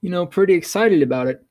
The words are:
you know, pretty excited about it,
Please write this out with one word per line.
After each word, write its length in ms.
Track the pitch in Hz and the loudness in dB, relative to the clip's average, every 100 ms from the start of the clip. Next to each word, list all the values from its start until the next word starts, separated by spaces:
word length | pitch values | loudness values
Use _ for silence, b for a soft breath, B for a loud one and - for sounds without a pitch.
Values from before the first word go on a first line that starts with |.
you 100 | 180 | -6
know, 160 | 180 170 | -6 -4
pretty 260 | - 190 | 0 2
excited 480 | 185 165 196 226 185 | 2 0 -2 2 2
about 260 | 135 127 127 | 2 0 -4
it, 160 | 127 _ | -6 _